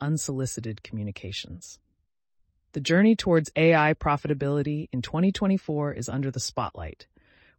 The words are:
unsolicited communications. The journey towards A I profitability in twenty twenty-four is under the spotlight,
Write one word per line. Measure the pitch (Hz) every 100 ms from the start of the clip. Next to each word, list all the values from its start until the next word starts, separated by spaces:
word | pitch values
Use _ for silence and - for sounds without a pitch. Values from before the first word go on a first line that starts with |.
unsolicited | 147 156 - 131 131 - 117 107
communications. | - 110 104 98 95 98 - 175 - - _ _ _ _ _ _ _ _ _
The | 151
journey | 135 170 214 226
towards | - 165 151 -
A | 165
I | 160 151
profitability | 156 - 143 147 143 143 143 147 147 160
in | 127
twenty | - 156 190
twenty-four | 190 196 190 - 147 147
is | - 123
under | 135 135
the | 127
spotlight, | - - 107 - 80 - - _ _ _ _